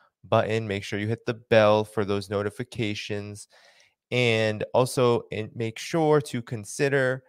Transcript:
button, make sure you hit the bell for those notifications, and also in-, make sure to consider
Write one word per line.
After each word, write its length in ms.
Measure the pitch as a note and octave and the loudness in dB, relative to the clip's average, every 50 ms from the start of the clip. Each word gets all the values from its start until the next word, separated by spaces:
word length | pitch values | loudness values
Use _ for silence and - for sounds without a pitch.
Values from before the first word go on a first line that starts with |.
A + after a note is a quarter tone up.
| _ _ _ _ | _ _ _ _
button, 460 | - F#2+ G#2 A2+ F#2+ G2 A2 A2+ A2+ G#2+ | -2 0 2 2 2 2 -2 -4 -2 -4
make 160 | G2 G2+ G#2 | -4 -6 -6
sure 160 | - A2 G2+ | -6 -6 -4
you 80 | G#2 G#2+ | -4 -4
hit 180 | A#2 - _ | -4 -4 _
the 80 | - A#2 | -6 -6
bell 500 | A2+ - - A#2 A2 G#2+ G#2 G#2+ G#2+ G#2+ | -6 0 4 6 6 8 8 6 4 2
for 200 | - - A2+ G2+ | 0 -4 -4 -2
those 260 | F#2+ G2+ G2+ F#2+ - | -2 -2 -4 -4 -4
notifications, 1160 | G#2 G2+ G#2 G#2 - - G2+ - - - A2+ G#2 G#2 G#2 - - G#2+ G2+ G2+ G#2 G#2 G#2 - - _ _ _ _ _ _ _ _ _ _ _ _ | -4 -4 -4 -4 -6 -8 -12 -10 -6 -6 -6 -4 -6 -8 -8 -8 -8 -8 -8 -10 -14 -16 -18 -20 _ _ _ _ _ _ _ _ _ _ _ _
and 500 | A#2+ B2 B2 A#2 A2+ A2 A2 A2 G#2 - - - - | -2 0 2 2 2 2 2 0 -2 -4 -6 0 2
also 480 | A2+ C3 B2+ - C#3 B2 A#2+ A#2+ A#2 - - | 2 2 2 2 2 2 4 2 0 -2 -6
in-, 180 | - G#2 A2 G#2+ - | -8 -8 -8 -8 -6
make 200 | A2+ A#2 A2+ A2 | -6 -6 -6 -6
sure 440 | - - - - E3+ D#3 D3+ D3+ D3+ | -8 -8 -4 -2 0 2 4 4 2
to 200 | D3 - - B2 | 2 -2 -6 -8
consider 840 | A2+ - B2 A2 G#2 - - - C#3+ C#3 C3+ C#3 C3 B2+ C3 C3+ - | -8 -8 -10 -10 -10 -10 -4 -2 0 0 2 2 2 0 -2 -4 -8